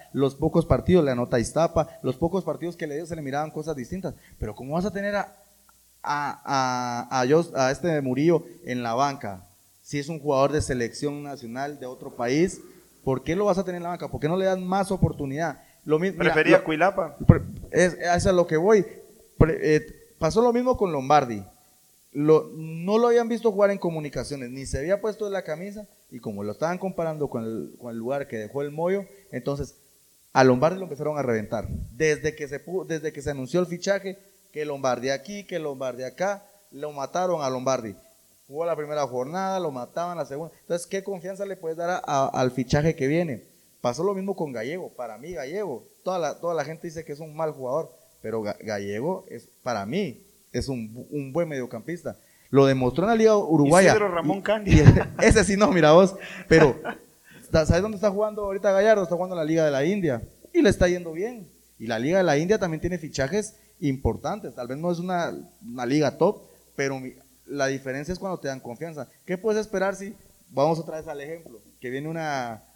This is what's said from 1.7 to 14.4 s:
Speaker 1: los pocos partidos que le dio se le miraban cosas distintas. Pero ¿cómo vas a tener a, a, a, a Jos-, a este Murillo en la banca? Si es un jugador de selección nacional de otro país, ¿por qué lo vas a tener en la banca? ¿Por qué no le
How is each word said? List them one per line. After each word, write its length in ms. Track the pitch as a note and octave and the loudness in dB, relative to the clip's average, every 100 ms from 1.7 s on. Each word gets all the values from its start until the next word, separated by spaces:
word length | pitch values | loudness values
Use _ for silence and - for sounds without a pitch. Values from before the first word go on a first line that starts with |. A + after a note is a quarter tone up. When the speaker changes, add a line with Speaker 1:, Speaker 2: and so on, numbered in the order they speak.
| E3 D3 - | 0 -2 -4
Speaker 1:
los 140 | - B2+ | -6 -2
pocos 280 | E3+ F#3 | -2 -2
partidos 320 | E3 C#3 E3+ E3+ | -4 -6 -10 -8
que 100 | D#3 | -8
le 100 | C#3+ | -8
dio 100 | E3+ | -8
se 100 | E3 | -10
le 60 | |
miraban 280 | C#3 C#3+ D#3 | -6 -6 -6
cosas 240 | D#3 D#3 | -8 -8
distintas. 400 | D3 A#2 F#3 F3 - - - | -8 -8 -8 -8 -12 -18 -10
Pero 160 | G#2+ | -10
¿cómo 200 | G#2 B2+ | -8 -6
vas 100 | D#3+ | -2
a 60 | G3+ | -2
tener 240 | G3 G3+ G3+ | -4 -4 -4
a, 180 | - - _ _ _ _ _ _ | -6 -12 _ _ _ _ _ _
a, 1040 | - C#3+ C#3+ - - C3+ B2+ B2 B2 A#2+ A#2+ | -4 -4 -4 -8 -2 0 0 -2 -4 -6 -2
a, 100 | C3 | 0
a 60 | B2+ | 4
Jos-, 280 | D#3 E3+ | 4 2
a 160 | - C3 | 0 0
este 300 | C3+ F3 D#3 | 0 0 0
Murillo 440 | C3+ B2+ D#3+ E3 - - | 0 2 4 2 0 -14
en 180 | - B2 | -8 -6
la 120 | A#2 | -2
banca? 520 | A#2+ C#3+ C3+ G#2+ F#2+ F#2+ _ _ _ | 0 0 -2 -10 -12 -16 _ _ _
Si 180 | - C#3+ | -8 -8
es 100 | C#3+ | -6
un 120 | D#3+ | -6
jugador 320 | C#3+ C3+ C#3 | 0 2 4
de 80 | D3 | 2
selección 640 | - B2+ A#2 - D3 C#3+ | -2 -2 -4 -4 -6 -6
nacional 560 | C#3+ C3 A2+ B2 C#3+ C#3 | -12 -14 -12 -10 -10 -10
de 60 | B2+ | -14
otro 240 | B2+ C3+ | -14 -14
país, 500 | - A#2+ C#3+ F#3 - - - _ _ | -4 0 2 2 -2 -18 -20 _ _
¿por 180 | C3+ C3 | -4 -2
qué 100 | C#3+ F3 | -2 0
lo 100 | G#3 | 2
vas 120 | F3+ | 0
a 60 | |
tener 140 | F3+ F3 | -2 -6
en 40 | |
la 60 | E3+ | -8
banca? 180 | F3 D#3 | -8 -8
¿Por 120 | B2+ | -4
qué 80 | D3 | -2
no 80 | |
le 80 | F#3 | 0